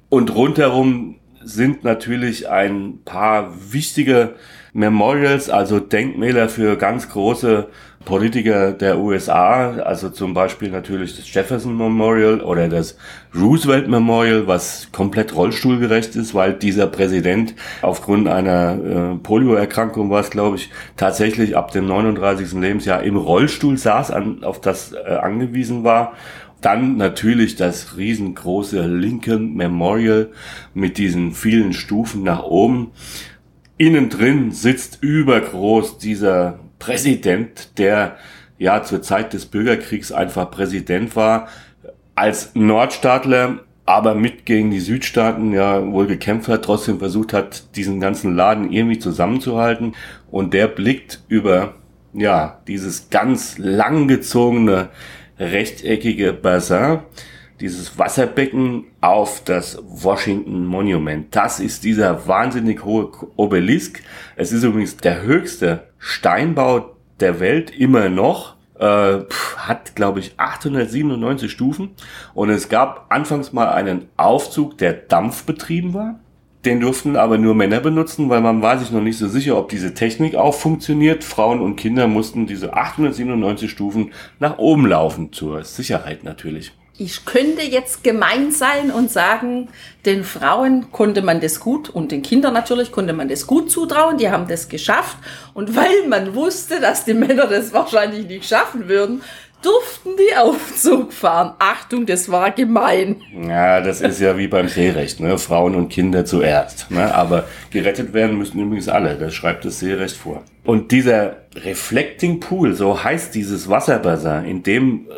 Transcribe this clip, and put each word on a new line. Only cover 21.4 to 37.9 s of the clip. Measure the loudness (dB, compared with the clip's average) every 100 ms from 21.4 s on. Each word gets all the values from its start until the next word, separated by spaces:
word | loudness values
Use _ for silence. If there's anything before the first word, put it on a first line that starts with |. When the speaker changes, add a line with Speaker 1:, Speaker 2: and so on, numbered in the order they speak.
| 0 0
Speaker 1:
ab | 0
dem | -2 0
neununddreißigsten | 2 0 0 0 0 -4 -2
Lebensjahr | -2 -2 0 0
im | 0 0
Rollstuhl | 2 4 2 2 0 2
saß, | 2 2 0
an, | -4 -6 -6
auf | -8 -4
das, | -4 -4 -8
äh, | -12 -6 -2
angewiesen | -2 -2 -4 -4 -4 -2
war. | 2 2 2 -8 -20 -20 -20 _
Dann | 0 2 2 2
natürlich | 0 0 0 2 0 0
das | -2 -2 -10 -8
riesengroße | -4 -4 -6 -8 -4 -4 -2 -2 -2
Lincoln | 0 -2 -4 -2 -2 -2
Memorial | -4 -2 0 0 2 4 2 2 -8 -18 -18 -12
mit | -4 -2 0
diesen | 0 0 -2
vielen | -2 2 4 2
Stufen | -2 -4 -2 -2 -4
nach | -2 -2
oben. | 0 4 4 2 -4 -12 -18 -16 -18 -20 _ _ _ 2
Innen | 4 4 2
drin | 2 2 4 0
sitzt | 0 0 0 -4 -4
übergroß | 0 2 4 4 2 -2 2 2 2 -6
dieser | -6 0 2 2 0 -4 -18 _
Präsident, | -6 -2 0 2 2 0 -2 -10 -12 0
der | 2